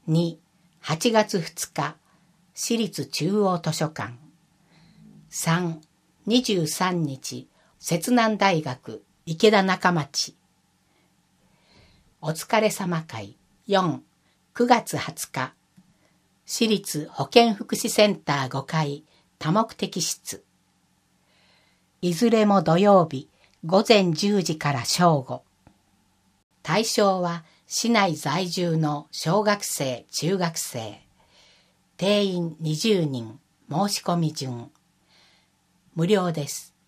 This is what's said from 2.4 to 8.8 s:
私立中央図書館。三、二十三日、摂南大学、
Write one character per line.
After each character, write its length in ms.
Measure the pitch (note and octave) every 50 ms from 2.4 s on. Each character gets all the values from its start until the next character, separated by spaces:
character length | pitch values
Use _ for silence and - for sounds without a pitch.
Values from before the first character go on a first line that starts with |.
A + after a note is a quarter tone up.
| _ _
私 240 | _ - - - A#3
立 300 | A3+ A3+ F3 - - C3
中 340 | - - - D3 F3 G3+ G#3+
央 180 | G3+ F#3+ F3+ E3
図 140 | E3 E3
書 160 | D#3 - D#3+ D#3
館。 300 | D#3 - A2 G#2+ A#2+ A#2+ - - _ _ _ _ _ _ _ _ _ _ _ _ _ _ - - - - - _
三、 520 | - - - E3 E3 F3 F3+ E3+ E3 D#3 _ _ _ _ _ _ _ _ _
二 160 | G3+ A3+ B3+
十 240 | B3 - G#3 F3+ D#3+
三 380 | - - - F#3 F3+ F3+ F3 D#3+
日、 440 | C#3 C3+ B2+ - - B2+ B2 B2+ _ _ _ _ _ _ _
摂 320 | - - E3+ E3 - -
南 260 | B3 B3 A3+ A3 A3
大 240 | G3+ G3+ G3 F#3 D#3
学、 440 | D#3 C#3 B2+ -